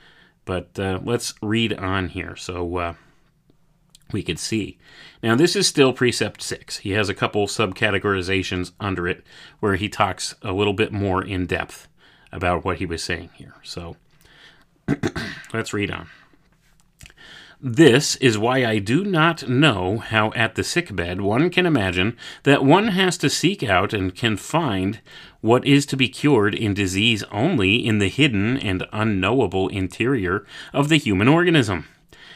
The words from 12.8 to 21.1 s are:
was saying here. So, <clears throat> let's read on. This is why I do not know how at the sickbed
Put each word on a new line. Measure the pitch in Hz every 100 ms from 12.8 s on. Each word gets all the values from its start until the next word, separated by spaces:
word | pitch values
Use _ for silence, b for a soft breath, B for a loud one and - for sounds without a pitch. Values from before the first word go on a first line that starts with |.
| 90
was | 82
saying | - 85 85
here. | - - -
So, | - - 85 - _ _ b b b b b _ -
<clears throat> | - - - 110 - -
let's | 110 107
read | 107 98
on. | 85 85 B B _ _ _ _ _ _ _ - B B B B B
This | 135 113 156 127 - -
is | 131 107
why | 113 131
I | 117 110
do | 101 143
not | 202 165 165 160 -
know | 127 156 98 92 110
how | - 110 107
at | - 110 -
the |
sickbed | 92 170 170 92 87